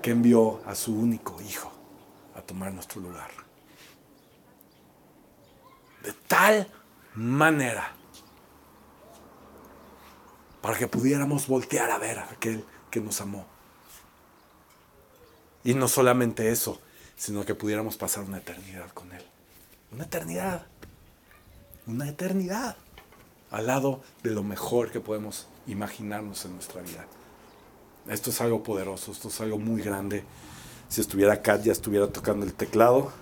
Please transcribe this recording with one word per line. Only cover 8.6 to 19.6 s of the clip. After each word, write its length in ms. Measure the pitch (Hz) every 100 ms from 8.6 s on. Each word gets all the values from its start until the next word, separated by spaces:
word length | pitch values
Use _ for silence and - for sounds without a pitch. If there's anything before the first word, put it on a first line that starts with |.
| - - - - - - - - - - - - - - - - - - - -
para 180 | - 110
que 80 | 123
pudiéramos 600 | - 131 143 139 143 139
voltear 420 | 131 - - -
a 80 | -
ver 220 | - -
a 100 | -
aquel 340 | - 113 110 - - -
que 100 | 117
nos 200 | 104 -
amó. 260 | 101 98 92 - - - - - - _ - - _ _ _ - _ - - - - - - _
Y 100 | 117
no 140 | 135 123
solamente 600 | - 127 123 120 107 110
eso, 300 | 117 - - - - - -
sino 280 | - 104
que 100 | 98
pudiéramos 420 | 101 104 107 110 107
pasar 280 | 98 -
una 140 | 98 95
eternidad 520 | - 87 98 95 90
con 200 | - 90
Él. 120 | 95 - _ _ -